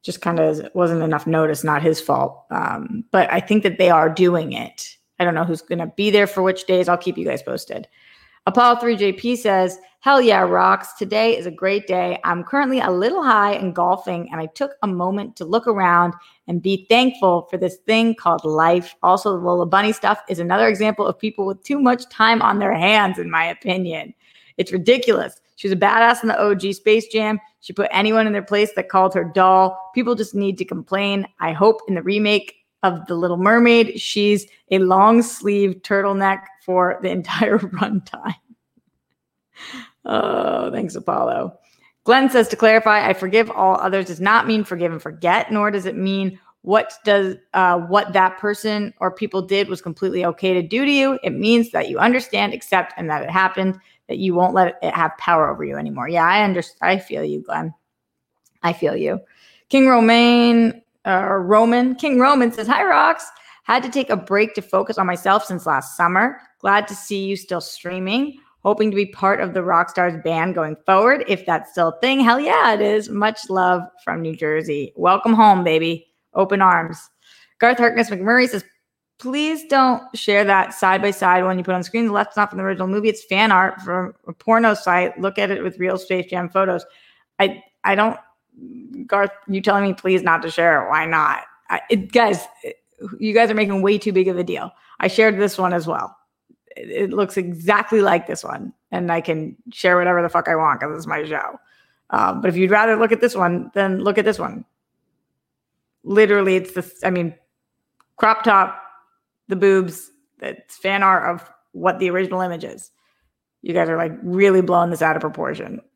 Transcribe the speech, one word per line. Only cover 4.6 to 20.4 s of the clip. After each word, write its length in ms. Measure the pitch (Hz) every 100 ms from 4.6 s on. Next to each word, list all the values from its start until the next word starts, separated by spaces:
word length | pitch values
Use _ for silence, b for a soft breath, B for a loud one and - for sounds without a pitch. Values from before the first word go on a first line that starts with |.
| 127 - - - _ _
I 40 |
don't 120 | 175 160
know 80 |
who's 180 | 170 160
gonna 300 | - 170 165 -
be 120 | 208
there 180 | 202 202
for 140 | 202
which 240 | 185 185 -
days. 220 | 185 175
I'll 100 | 175
keep 200 | 185 165
you 80 | 156
guys 180 | -
posted. 440 | - 64 - - - b b b b b -
Apollo 320 | 220 240 240
three 160 | 233 220
J 180 | 202
P 220 | 190 240 240
says, 420 | 220 190 185 185 b b
"Hell 220 | 269 277
yeah, 200 | 240 196
rocks. 520 | 180 180 185 196 -
Today 440 | - 196 208 226 -
is 80 | 175
a 60 |
great 340 | 160 190 202 196
day. 340 | 180 180 180
I'm 200 | 165 175
currently 360 | 170 277 269 262
a 100 | -
little 320 | 180 220 370
high 300 | 285 220 202
and 240 | 202 190 170
golfing, 540 | 175 190 196 175 170
and 80 | 160
I 60 | 160
took 240 | - 277 277
a 60 | 208
moment 480 | 180 180 202 202 -
to 100 | 160
look 220 | 220 240
around 460 | 202 185 175 175 175 b b -
and 140 | 175
be 240 | 185 190 -
thankful 580 | 233 254 254 190 175 170
for 60 | 185
this 200 | 180 180 -
thing 300 | 220 226 226
called 300 | 175 165 156
life. 500 | 156 165 175 175 -
Also, 300 | 180 185 208
the 100 | 185
Lola 220 | 175 175 170
Bunny 260 | 190 208
stuff 300 | 220 202 214 -
is 100 |
another 280 | 175